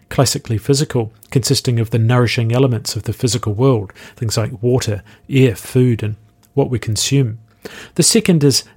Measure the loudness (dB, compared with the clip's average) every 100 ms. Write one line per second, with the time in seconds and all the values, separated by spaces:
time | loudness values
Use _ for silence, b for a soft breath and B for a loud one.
0 | b 0 0 -2 -4 -4 0 0 0 -2
1 | -4 -8 -4 -2 0 0 0 -2 0 0
2 | 2 4 2 0 0 2 2 0 -4 -8
3 | -6 -4 -2 -2 -2 0 2 0 -2 -14
4 | B B -4 -2 -4 -2 0 0 0 -6
5 | -8 b b 2 4 2 -2 2 2 2
6 | -4 -8 _ _ _ -4 -2 -2 -4 -4
7 | 0 0 0 -4 -14 B B B B 0
8 | 2 2 4 4 4 2 -2